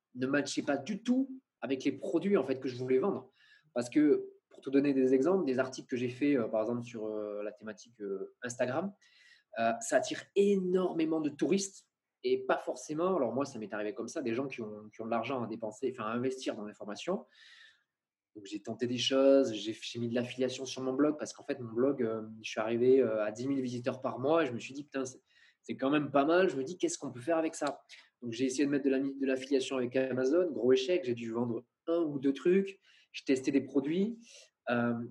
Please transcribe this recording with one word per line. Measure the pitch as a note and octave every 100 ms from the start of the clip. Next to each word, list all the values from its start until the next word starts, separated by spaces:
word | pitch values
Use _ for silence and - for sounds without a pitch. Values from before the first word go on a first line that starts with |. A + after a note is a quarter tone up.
| _
ne | B2+ C3
matchait | C#3+ C3 -
pas | B2+ C3+
du | B2+ G3+
tout | - B3+ C4+ - _ _
avec | A#2+ C3+ C#3+
les |
produits, | B2 - E3 G3 G3
en |
fait, | C3+ C3
que | C#3
je | A#2+
voulais | B2+ C3
vendre. | B2+ A#2+ - _ _ - _
Parce | B2 B2
que, | - D3+ C3+ - - _
pour | -
te | C3+
donner | C#3 C#3+
des | C3+ B2+ C3
exemples, | D3 F#3+ D3
des | B2+
articles | B2+ - C#3
que | A#2+
j'ai | B2
faits, | A#2+ C#3+ C#3
euh, | A2
par | A2
exemple, | A2 A#2+
sur, | A#2+ A#2 G#2+
euh, | G#2+ G#2 G#2
la | G#2
thématique, | G2+ G#2+ G2+ - A2+
euh, | G2+ F#2+ G2 -
Instagram, | B2 A#2+ B2 C#3 G3 - _ _ - - _ -
euh, | A2+ A#2
ça | - C3+
attire | - D3+ - -
énormément | G3+ G3 F3+ F#3 F3+ E3 D#3+ D#3+
de | D3+
touristes | - D#3 G3 - - _ _ _ _
et | B2+ C3 C3
pas | D#3+
forcément, | - - - D3+ F3+ F3+
alors | A#2+
moi, | A#2+ C#3
ça | A2
m'est | G#2
arrivé | G#2+ G#2+ G#2
comme | A#2
ça, | E3
des | B2+ A2+
gens | A#2+
qui | -
ont, | G#2+ G#2 G#2+
qui | -
ont | A2+
de |
l'argent | A#2 A#2+ C3+
à | A2
dépenser, | A2+ A2 - C3
enfin, | - G#2+
à |
investir | A#2+ C3 C3 - A2
dans | G#2
les |
formations. | - G#2 G2+ - G#3 - _ - - - _ _ _ _ _ _ G#2+
Donc, | G2+
j'ai | D#4
tenté | - - A#2+
des | B2
choses, | - C3+ C3+ C#3 B2
j'ai, | G#2+ G#2 A2
j'ai | - A#2+
mis | A#2
de | A#2+
l'affiliation | A#2 - B2+ B2 C3
sur | C3
mon | C3
blog | C3 D3 D3
parce | G#2+
qu'en | -
fait, | - C3+
mon | A#2
blog, | A2+ C3+ C3+
euh, | A2+ A2+ G#2+ A2
je | -
suis | -
arrivé, | A2 A#2 B2 C3+
euh, | A#2 A2
à | G#2+
dix | A2 C3
mille | C#3
visiteurs | B2+ B2 B2+ A#2+
par | B2+ A2
mois | C3 E3
et | C#3+
je |
me | A#2
suis | -
dit, « | C#3 C#3+
Putain, | C3+ B2+
c'est, | - _ _ _ _
c'est | - A#2
quand | C3+
même | D3+ C#3+
pas | C#3 C#3+
mal. » | F3 F#3+
Je | C#3
me |
dis, « | C3 F3+
Qu'est-ce | E3 -
qu'on | C#3+
peut | B2
faire | B2+ E3
avec | D#3+
ça ? » | - D3 - - - - _
Donc, | A#2+
j'ai | A2+ C3
essayé | B2+ C#3+
de |
mettre | C#3+ C#3
de |
la, | C3
de | C#3 C3+ C3+
l'affiliation | C3 - C3+ C3 C3+
avec | B2 C3
Amazon. | C3 B2+ C3 E3 F3+
Gros | A#2 B2
échec, | C3 - F3+
j'ai | B2+
dû | A#2 A2+
vendre | A#2 A#2+ A#2 - _ -
un | E3+
ou | D#3+ C#3+
deux | C#3
trucs. | C3+ F3+ F#3+ G3 - _ _ _
J'ai | - -
testé | C3 -
des | C#3
produits. | - C#3 C#3 F3 G#3+ A#3+ - - - _ -
Euh, | A#2+ A#2+ A#2 A#2+